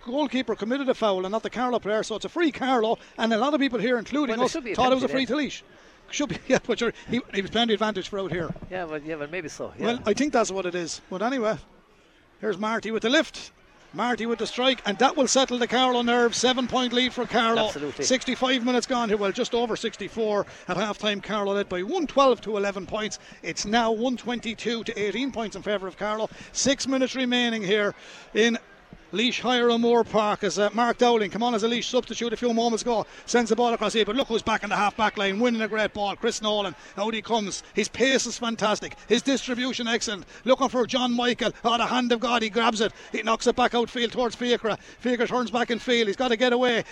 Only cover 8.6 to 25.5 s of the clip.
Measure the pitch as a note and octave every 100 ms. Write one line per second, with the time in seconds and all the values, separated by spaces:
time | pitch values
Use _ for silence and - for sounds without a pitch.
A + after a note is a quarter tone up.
8.6 | - F#3 E3+ D#3 D3+ D#3+ D3 F3+ D#3 -
9.6 | A2+ A2 F#3+ A#3+ A3 G#3 D4 B3 G#3+ F#3+
10.6 | F3+ F3 E3 - - F#3 A3+ C4+ G#3+ E3
11.6 | - - _ _ _ _ _ _ G#3+ F3+
12.6 | G#3+ A3+ G3+ A3 A3+ D4+ - - - -
13.6 | _ - - D3+ A#3+ A3 A3+ A3+ G#3+ -
14.6 | C4 B3+ G#3 G3 B3+ D4+ B3 C4 C4 B3
15.6 | A#3+ B3 B3+ B3 A#3+ A#3+ A#3+ - B3 B3+
16.6 | B3 B3+ B3 A#3+ B3 B3 A3+ A#3 A3+ A3+
17.6 | G#3+ D3 C#3+ - C#3+ B3+ - A#3+ B3+ C4
18.6 | A#3+ B3 - B3 A#3 G#3 G3 F#3+ A3 A#3
19.6 | A#3+ F#3+ A3+ - G3 A3 G#3+ G#3 - -
20.6 | - F3 G#3+ G3+ G#3+ G3+ - G#3 G3+ G3+
21.6 | G3 F3+ G3 F#4 D4 C4+ C4+ A#3+ G3 G#3
22.6 | G3+ G3 F3+ G#3+ G#3+ - - - F#3 D#3+
23.6 | G#3 A#3 A3+ A3 B3+ A#3+ - A#3+ A3 A3
24.6 | G#3+ A#3 G3 G3+ G#3 G3+ C4+ A3 A3